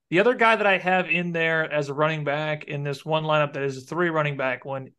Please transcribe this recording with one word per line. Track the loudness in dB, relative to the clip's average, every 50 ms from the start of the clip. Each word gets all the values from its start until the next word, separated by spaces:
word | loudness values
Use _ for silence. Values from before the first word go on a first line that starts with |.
| _ 0
The | 2 4
other | 4 4 4
guy | 4 4 4 4
that | 4 4
I | 2 2 2
have | 2 2 2 2 2 0
in | -2 -2 -2 -2
there | -2 0 0 2 2 0 0 0
as | -2 -2 -2 -2
a | 0
running | 0 0 0 0 -2 -2
back | -2 -2 -2 -2 -4 -4 -6 -8
in | -8 -8 -6 -4
this | -6 -6 -6 -4
one | -2 -2 -2 0
lineup | 2 2 2 2 0
that | -2 -4 -4
is | -4 -4
a | -8
three | -10 -6 -2 -2 0 0
running | 0 0 0 0 -2 -2
back | -2 -2 -4 -4 -6
one | -8 -10 -10 -10 -14 -18